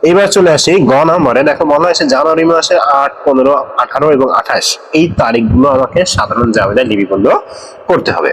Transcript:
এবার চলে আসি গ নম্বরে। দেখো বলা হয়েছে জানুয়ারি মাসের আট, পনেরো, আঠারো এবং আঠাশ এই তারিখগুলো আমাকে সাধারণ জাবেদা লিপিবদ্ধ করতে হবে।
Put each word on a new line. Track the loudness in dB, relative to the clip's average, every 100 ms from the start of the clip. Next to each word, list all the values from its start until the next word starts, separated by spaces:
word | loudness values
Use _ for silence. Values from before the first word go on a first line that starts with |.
| 2
এবার | 2 2 2
চলে | 2 2
আসি | 2 2 2
গ | 2 2
নম্বরে। | 2 2 2
দেখো | 0 0 0
বলা | 0 0
হয়েছে | 0 0
জানুয়ারি | 0 0 0 2
মাসের | 0 0 0 2 0
আট, | 0 -2 -2
পনেরো, | 0 2 0 -2 -6
আঠারো | -4 -2 0 2
এবং | 2 -2
আঠাশ | -2 -4 -4 -8 -4
এই | -2 0 0
তারিখগুলো | 0 0 0 2 2 2
আমাকে | 0 -2 -2
সাধারণ | -2 -4 -2 0
জাবেদা | 0 0 0
লিপিবদ্ধ | -2 -2 -2 0 0 0 -4 -18 -20 -20 -2
করতে | -2 -2
হবে। | -4 -4